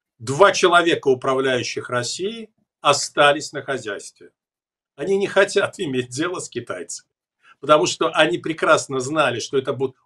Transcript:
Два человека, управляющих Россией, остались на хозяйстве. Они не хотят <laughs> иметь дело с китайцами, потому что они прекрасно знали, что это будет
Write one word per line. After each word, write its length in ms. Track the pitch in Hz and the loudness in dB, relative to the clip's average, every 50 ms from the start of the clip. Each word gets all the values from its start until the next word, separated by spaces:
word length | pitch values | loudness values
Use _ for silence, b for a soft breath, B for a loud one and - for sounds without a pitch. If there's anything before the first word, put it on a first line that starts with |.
| _ _ _ - | _ _ _ -14
Два 340 | 117 110 135 143 196 202 190 | -8 -4 2 4 6 6 6
человека, 560 | - 196 185 175 175 170 170 156 - - 143 | 4 2 4 4 4 4 2 0 0 2 0
управляющих 800 | 131 123 - 135 131 131 135 135 127 120 120 - - - 107 - | 0 2 2 -2 0 0 0 0 0 0 -2 -4 -8 -8 -8 -6
Россией, 600 | 123 123 120 120 - - 175 196 233 226 220 - _ _ _ _ _ _ | -4 -4 -4 -4 -6 -6 -6 -6 -6 -8 -14 -16 _ _ _ _ _ _
остались 720 | - 151 143 139 - - - - 147 143 147 156 147 - - | 0 2 2 2 0 -4 0 2 4 4 4 2 -2 -10 -10
на 100 | 147 123 | -10 -8
хозяйстве. 680 | - 139 127 113 107 101 95 - - - _ 90 85 _ _ _ _ _ _ _ _ _ _ _ _ _ - | -6 -6 -6 -6 -8 -10 -10 -10 -16 -20 _ -20 -20 _ _ _ _ _ _ _ _ _ _ _ _ _ -10
Они 160 | 143 180 196 | -4 -2 -2
не 100 | 196 202 | 0 0
хотят 480 | 165 - 185 202 196 - 202 185 - - | 0 2 2 2 2 2 0 -2 -2 -4
<laughs> 40 | - | -6
иметь 320 | 196 156 131 127 123 120 | -6 -4 -2 -2 -4 -4
дело 300 | 123 127 156 180 185 165 | -4 -6 -4 -4 -4 -8
с 80 | - - | -10 -10
китайцами, 580 | - 180 - - 95 90 87 - - - - _ _ _ _ _ _ b b b b b | -10 -10 -10 -10 -10 -12 -12 -12 -14 -14 -16 _ _ _ _ _ _ b b b b b
потому 280 | - 131 151 151 180 | 2 4 4 4 4
что 240 | 165 - - 180 156 | 2 -2 -2 -2 -2
они 260 | - 175 156 156 175 | 2 2 2 2 2
прекрасно 640 | 156 - - 160 - - - 123 117 - - 139 135 | -2 -4 -6 -6 -2 2 2 2 2 2 -2 -6 -6
знали, 400 | 127 131 156 160 147 131 123 110 | -4 -2 0 0 0 0 0 -4
что 160 | 101 - - | -6 -4 -2
это 160 | 135 127 - 135 | -2 -2 -2 -4
будет 240 | 127 135 135 - _ _ | -4 -4 -6 -6 _ _